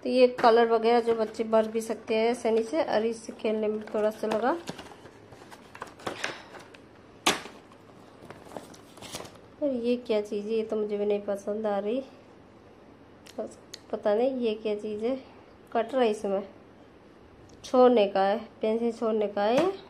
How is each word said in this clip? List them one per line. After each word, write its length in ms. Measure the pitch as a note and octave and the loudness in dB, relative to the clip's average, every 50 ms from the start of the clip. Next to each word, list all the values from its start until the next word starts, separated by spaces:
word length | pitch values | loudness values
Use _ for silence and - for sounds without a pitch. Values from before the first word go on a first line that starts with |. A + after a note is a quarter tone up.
| - | -4
तो 60 | B3+ | 0
ये 180 | B3 B3+ B3+ B3 B3 - | 4 6 6 6 6 6
कलर 280 | - A#3+ A3 A#3+ A#3 A3+ | 6 6 8 8 6 6
वगैरह 320 | A3+ A3+ A3 A3+ A#3 A#3+ | 4 2 4 4 4 4
जो 120 | A#3 A#3 A3+ | 4 2 0
बच्चे 280 | A3+ A3 G#3+ - - A#3 | 0 0 -4 -2 -6 -4
भर 220 | A3 A3 A3 A3 A3 | 2 4 4 2 2
भी 140 | G#3+ A3+ | -2 -6
सकते 340 | A3 - A3+ G#3 - - A3+ | -4 -4 -8 -8 -4 -2 0
हैं 140 | A3 A3+ A3+ | 2 2 2
आसानी 340 | A#3+ A#3+ - A#3 A3 A3+ A3+ | 0 0 0 0 2 2 0
से, 200 | A3+ - D#4+ - | 0 -2 -2 -2
और 220 | - - G#3+ G#3+ | 0 0 0 0
इससे 280 | A#3 A3+ A3+ - - - | 0 -4 -4 -10 -14 -14
खेलने 340 | - - A3+ G#3+ G#3+ G#3+ G#3+ | -6 -2 -2 -2 0 0 -2
में 120 | G#3+ G#3+ G#3+ | -2 -4 -6
थोड़ा 240 | - - A3 G#3+ G#3+ | -6 -4 0 0 0
सा 160 | G#3+ G#3+ - G#3+ | 0 -2 -4 -2
लगा। 240 | A3 G#3+ A3 B3+ E4 E4+ - - - - - - - - - - - - - - - - - - - - - - - - - - - - - - - - - - - - - - - - - - - - - - - - - - - - - - - - - - - - - - - - - - - - - - - - - - - - - - - - - - - - - - - - - - - - - - - - - - - - | -2 0 0 0 0 -2 -4 -12 -14 -14 -14 -18 -18 -20 -20 -20 -20 -20 -20 -20 -20 -20 -20 -20 -20 -20 -20 -20 -16 -16 -16 -16 -16 -10 -10 -10 -10 -6 -8 -8 -8 -8 -16 -18 -20 -20 -20 -20 -20 -20 -20 -20 -20 -20 -20 -20 -20 -2 0 0 0 0 -4 -14 -18 -20 -20 -20 -20 -20 -20 -20 -20 -20 -20 -20 -20 -20 -20 -20 -20 -20 -20 -14 -14 -14 -14 -14 -20 -20 -20 -20 -20 -20 -18 -14 -14 -14 -14 -14 -18 -20 -20 -20 -12 -4
और 120 | D4+ C#4+ C4+ | -2 -2 -2
ये 200 | B3 A#3 A#3+ B3 A#3+ | 0 0 0 0 0
क्या 240 | B3 - A3+ G#3+ | 0 -2 -2 -2
चीज़ 240 | G#3 G#3 A3+ G#3 G3+ | 0 -2 -6 -6 -4
है, 80 | G#3 A3+ | -2 -2
ये 100 | A3+ A3 | -2 -2
तो 120 | A3 A3 | -2 -2
मुझे 220 | A3 G#3+ G#3 G#3 G3+ | -2 -2 -2 -2 -2
भी 80 | G#3 | 0
नहीं 160 | G#3 G#3 G3+ | 0 0 0
पसंद 460 | G3+ - G3+ G3 - - G#3 G#3+ A3 G#3+ | 0 -4 -6 -4 -4 -6 -6 -2 -2 -2
आ 100 | G3+ G3 | -2 -2
रही, 240 | G3+ G#3 A#3 C4 C4+ - - - - - - - - - - - - - - - - - - - - - - - - - - - A3 - - - - - - - - - | -2 -2 -4 -4 -4 -8 -14 -20 -20 -20 -20 -20 -20 -20 -20 -20 -20 -20 -20 -20 -20 -20 -20 -20 -20 -20 -20 -20 -20 -18 -12 -10 -10 -10 -12 -18 -20 -20 -20 -20 -12 -8
पता 220 | - G#3+ G#3+ A3 G#3 | -8 -4 0 0 2
नहीं 240 | G#3+ A#3+ C4+ C4+ B3+ | 2 2 0 0 0
ये 140 | A#3+ A3+ G#3+ | -2 -2 -2
क्या 200 | G#3+ - A3 G#3 | -2 -4 -4 -4
चीज़ 300 | G#3 G#3 G#3+ G#3+ G#3 A3 | -4 -4 -8 -8 -4 -2
है। 100 | A#3 C4+ C4 - - - - - - - - - - - | -2 -4 -4 -6 -16 -20 -20 -20 -20 -20 -20 -20 -4 -2
कटर 240 | A#3+ A3 A3+ C#4 C4 | -2 -2 0 0 2
है 120 | B3+ A3+ | 2 2
इसमें, 360 | G#3+ G#3+ - G#3 G3 F#3+ G3+ - - - - - - - - - - - - - - - - - - - - - - - - | 2 0 -2 -2 -2 -2 -4 -6 -14 -20 -20 -20 -20 -20 -20 -20 -20 -20 -20 -20 -20 -20 -20 -20 -20 -20 -20 -20 -20 -20 -14
छोड़ने 440 | - - B3+ B3+ B3 B3 A#3 G3+ G3 | 0 4 6 8 8 8 6 4 2
का 160 | G3+ G3 F#3+ | 2 2 2
है, 140 | G3 G3+ A#3 G#3+ - - - | 2 0 -2 -4 -12 -12 -4
पेंसिल 300 | - A3 A3 A3+ A#3 A#3 A3+ | -2 -2 0 0 -2 -2 -4
छोड़ने 340 | A3+ B3 A3 A3 A3 G#3 G3+ | -2 -2 -2 0 0 -2 -2
का 140 | G#3 G3+ G3+ | -2 -2 0
है। 280 | G#3 A#3 C4+ D#4+ F#4 G4 - - - | 2 2 2 2 2 -2 -4 -12 -20